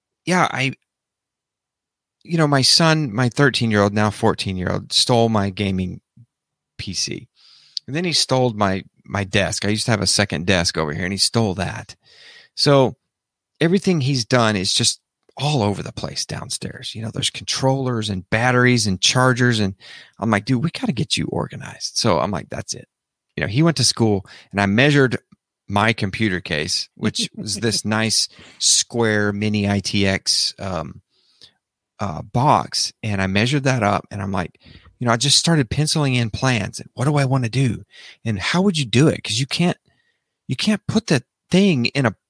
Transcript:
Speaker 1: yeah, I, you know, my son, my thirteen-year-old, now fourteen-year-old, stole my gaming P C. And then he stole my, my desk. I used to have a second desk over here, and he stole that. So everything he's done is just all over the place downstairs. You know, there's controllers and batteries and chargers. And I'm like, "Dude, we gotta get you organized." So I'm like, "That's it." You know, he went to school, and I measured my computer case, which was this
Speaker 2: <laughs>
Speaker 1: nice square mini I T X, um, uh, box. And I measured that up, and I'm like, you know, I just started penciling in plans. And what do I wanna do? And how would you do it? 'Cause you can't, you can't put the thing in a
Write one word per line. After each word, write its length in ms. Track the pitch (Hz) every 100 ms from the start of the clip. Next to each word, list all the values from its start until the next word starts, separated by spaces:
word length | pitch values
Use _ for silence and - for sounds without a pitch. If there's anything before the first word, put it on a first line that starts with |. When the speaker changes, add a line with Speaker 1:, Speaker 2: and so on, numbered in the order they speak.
| _ _ -
Speaker 1:
yeah, 220 | 180 156
I, 220 | 127 131 131 _ _ _ _ _ _ _ _ _ _ _ _ _ _
you 140 | - 165
know, 100 | 147
my 140 | 139
son, 520 | 123 - 165 156 143
my 160 | 101 123
thirteen-year-old, 640 | - 139 110 117 104 101
now 160 | 104 107
fourteen-year-old, 840 | - 110 - - 92 90 92 -
stole 380 | - - 120 117
my 200 | 110 98
gaming 520 | 92 98 92 92 87 _ _ 117 _ _ _ _ -
P 160 | -
C. 340 | 87 - - - _ _ - _ - -
And 80 | 147
then 100 | 180
he 80 |
stole 380 | 143 - 131 123
my, 300 | 104 101 95 - _ -
my 180 | 98
desk. 420 | 95 104 87 - 98
I 40 |
used 160 | 107 -
to 60 |
have 100 | 107
a 60 | 95
second 380 | - 101 78 87
desk 320 | 92 85 82
over 160 | 78
here, 100 | 80 92
and 80 |
he 40 | 98
stole 360 | - 117 110 90
that. 400 | 87 - - - _ - - - - -
So 420 | 143 139 127 - _ _ _ _ _ -
everything 400 | 165 190 - 170
he's 240 | 131 135 110
done 300 | 127 110 104
is 180 | 95
just 280 | - 117 - _ _ _ -
all 260 | 143 151
over 180 | 104 92
the 120 | -
place 320 | - 78 - -
downstairs. 680 | - - - - - -
You 80 | 107
know, 100 | 110
there's 180 | - -
controllers 800 | - - - 135 135 127 117 107
and 200 | 95 -
batteries 560 | 110 123 123 123 123 107
and 140 | 92
chargers. 580 | - 131 127 120 123 113
And 140 | 98 95 - - - -
I'm 100 | 107
like, 160 | 101 107
"Dude, 180 | 127
we 60 | 160
gotta 200 | - 240
get 240 | 131 156 -
you 80 | -
organized." 720 | - - - - - - -
So 220 | 120 82
I'm 120 | 78
like, 180 | 90 -
"That's 240 | - -
it." 140 | - - _ _ _ _ -
You 40 |
know, 60 | 76
he 160 | 110
went 140 | 165 156
to 60 | 123
school, 400 | - 113 101 - - -
and 80 | 95
I 60 | 101
measured 520 | 104 143 143 131 110 _ _ _ _ -
my 240 | 101 110
computer 480 | 113 98 - 110 90
case, 480 | - 78 90 - - -
which 340 | 107 - 226 -
was 200 | 110 101
this 300 | 113 104 104
Speaker 2:
<laughs> 0 |
Speaker 1:
nice 420 | 110 110 - - - - -
square 720 | - - - 120 113 107 104
mini 380 | 101 107 104 101
I 100 | 101
T 260 | - 104 98
X, 480 | 95 - - - -
um, 420 | 95 87 80 95 _ _ _ _ - _ _ _ _ -
uh, 220 | 101 78
box. 720 | 101 120 143 110 - - - -
And 180 | 110 98
I 60 | 95
measured 360 | 98 123 147
that 200 | 135 127
up, 220 | 104 101 -
and 100 | 104
I'm 100 | 98
like, 280 | 92 87 _ - - - -
you 60 | 123
know, 60 |
I 40 | 117
just 200 | 139 -
started 320 | - 160 127
penciling 460 | - 151 160 139 123
in 140 | 113
plans. 480 | - 131 117 95 -
And 100 | - -
what 100 | 131
do 100 | 147
I 80 | 131
wanna 240 | 131 120
do? 360 | 123 131 98 - - - - 117
And 140 | 101
how 220 | - 170
would 160 | 202 156
you 80 | 123
do 220 | 113 151
it? 160 | -
'Cause 160 | - 110
you 60 | 135
can't, 320 | - 175 - _ _ _ _ _ _ -
you 80 | 131
can't 280 | - 208 -
put 200 | 220 -
the 160 | 143 - _ -
thing 360 | 180 202 143 117
in 180 | 139 123
a 100 | -